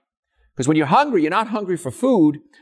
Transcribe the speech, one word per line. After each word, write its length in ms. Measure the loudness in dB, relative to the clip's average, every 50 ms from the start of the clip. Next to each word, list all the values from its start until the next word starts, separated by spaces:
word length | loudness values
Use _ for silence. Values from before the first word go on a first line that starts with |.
| _ _ _ _ _ _ _ _ _ _ _
'Cause 140 | -6 0 0
when 80 | 2 2
you're 80 | 2
hungry, 380 | 2 2 2 2 2 0 0 0
you're 60 | 0
not 200 | 0 -2 -4 -4
hungry 260 | -4 -6 -4 -4 -6
for 160 | -6 -6 -8
food, 480 | -8 -4 0 0 2 4 4 2 2 -2 -8 _ _ _